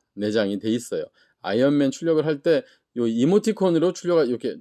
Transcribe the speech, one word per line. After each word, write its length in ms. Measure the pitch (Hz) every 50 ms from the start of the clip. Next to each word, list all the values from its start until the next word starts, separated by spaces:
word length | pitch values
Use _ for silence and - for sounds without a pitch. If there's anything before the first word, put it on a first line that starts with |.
| _ _ _
내장이 440 | 98 104 107 107 113 104 98 104 104
돼 100 | - 110
있어요. 360 | 113 123 - - 92 80 76 - _ _ _ _ _ _
아이언맨 500 | - 92 101 120 131 143 147 143 139 135
출력을 340 | - - 170 165 160 156 143
할 160 | 156 151 139
때 220 | - 170 156 131 - - _ _ _ _ -
요 100 | 120 117
이모티콘으로 880 | 113 113 117 131 165 190 208 208 226 208 - 190 185 170 156 160 185 180
출력하-, 320 | - - 175 175 160 147
이렇게 320 | 120 123 110 - 113 78 -